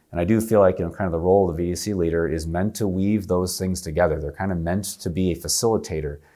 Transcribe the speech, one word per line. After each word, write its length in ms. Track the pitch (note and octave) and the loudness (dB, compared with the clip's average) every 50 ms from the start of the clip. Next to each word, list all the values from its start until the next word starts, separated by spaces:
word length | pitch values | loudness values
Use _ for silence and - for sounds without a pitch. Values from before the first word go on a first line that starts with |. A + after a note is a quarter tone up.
| _ - | _ -8
And 80 | - F2 | -4 -2
I 60 | F2 | 0
do 160 | F#2 A2+ A2 | 2 2 2
feel 200 | A2 A2 A2 G#2 | 2 4 4 6
like, 180 | G2 F#2 F2+ - | 6 6 4 2
you 80 | F2+ | -2
know, 40 | E2+ | -6
kind 140 | F2 - G2+ | -4 -4 -4
of 80 | F2+ E2 | -2 -2
the 80 | E2 | 0
role 300 | E2 F2+ F#2+ G2+ F#2+ F2+ | 2 4 4 4 4 2
of 60 | D#2 D#2 | 0 -2
the 40 | F2 | -2
V 60 | F2 | -2
D 80 | F2 | -2
C 160 | E2+ - G#2+ G#2 | -4 -4 -4 -2
leader 340 | F#2 E2+ E2+ D#2+ E2+ E2+ | 0 0 0 2 0 0
is 200 | D2+ D#2+ E2 D#2 | 0 -2 -2 -4
meant 280 | D#2+ E2 F2 F#2+ G#2+ G#2 | -4 -2 -2 -2 -2 -2
to 120 | - A2 G2 | -2 -2 -2
weave 400 | F2+ F#2 F#2+ G2+ G#2+ G#2 F#2+ F2+ | 0 0 0 2 2 0 0 0
those 300 | F#2 F2+ F#2 F2+ - - | 0 0 0 -2 -2 -4
things 240 | F#2+ F#2 F2+ F2 - | -4 -4 -4 -4 -6
together. 360 | - D2+ E2 F2 E2 D#2 D#2 | -4 0 2 2 2 2 0
They're 140 | D2+ D2+ D2 | -4 -8 -6
kind 180 | - F#2+ G2 | -6 -4 -4
of 60 | F#2 | -2
meant 300 | E2+ D#2+ E2 F2+ G#2 F#2+ - - - | -2 -2 -2 -2 -2 -2 -6 -10 -8
to 100 | - G2 | -6 -6
be 220 | D#2 F#2 F#2 F2+ E2 | -2 0 0 0 0
a 40 | |
facilitator. 840 | E2 - D2+ - - - A2+ A2 G#2 - - F2+ D#2 D2+ C#2+ D2 - _ _ _ | -2 -4 -4 -4 0 2 2 2 2 0 -2 -6 -4 -4 -6 -8 -10 _ _ _